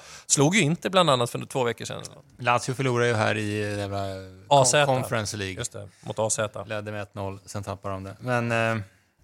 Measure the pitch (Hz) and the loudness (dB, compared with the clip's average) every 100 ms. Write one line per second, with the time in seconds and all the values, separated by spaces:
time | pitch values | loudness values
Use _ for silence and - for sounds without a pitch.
0 | - - - - 143 208 147 170 214 190 | -6 -20 -2 4 4 6 2 0 2 4
1 | 170 127 120 139 120 139 120 117 117 104 | 4 4 2 -2 -6 -2 -2 -2 -8 -10
2 | 104 - - - 120 120 - 127 131 123 | -12 -18 -20 -6 0 2 0 -2 0 2
3 | 120 113 107 107 107 104 104 104 101 98 | 2 2 2 0 -2 -2 -4 -4 -4 -4
4 | 98 95 95 - - 143 131 151 143 131 | -6 -8 -14 -20 4 6 6 4 4 2
5 | 120 117 107 110 95 95 120 107 98 _ | 0 -2 -2 -4 -4 -6 -8 -10 -14 _
6 | - - 110 - 107 - 101 107 104 107 | -10 -2 -2 0 -4 -4 -8 -8 -6 -8
7 | 101 104 98 98 - 104 101 98 101 95 | -10 -8 -8 -8 -10 -10 -8 -8 -6 -8
8 | 98 98 123 123 117 117 113 113 98 _ | -8 -10 -2 0 0 0 0 -2 -6 _
9 | _ _ | _ _